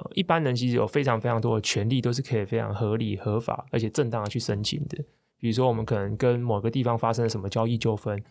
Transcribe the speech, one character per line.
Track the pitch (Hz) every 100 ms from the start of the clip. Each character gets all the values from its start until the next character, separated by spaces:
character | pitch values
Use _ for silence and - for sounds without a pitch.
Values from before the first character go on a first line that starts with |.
| -
一 | -
般 | 170 165
人 | 143
其 | 123 123
实 | 120
有 | 110
非 | 147
常 | 131 113
非 | 120
常 | 117
多 | 117
的 | 110
权 | - 107 107
利 | 131
都 | 120
是 | 120
可 | - 113
以 |
非 | 98 113
常 | 110
合 | 101 107 110
理、 | 107 104
合 | 107 107
法 | - - -
而 | 120
且 | 110
正 | 151 117
当 | 113
的 | 104
去 | 117
申 | 110 104
请 | 104 - -
的。 | - - _ _ _
比 | 117
如 |
说 | 113 127
我 |
们 | 113
可 | 110 107
能 | 101 104
跟 | 123 123
某 | 120 104
个 | 117
地 | 135
方 | 123 117
发 | 113
生 | 113
了 | 113
什 | 107
么 | 98
交 | 117 117
易 | 117
纠 | 117 104
纷， | 113 104 -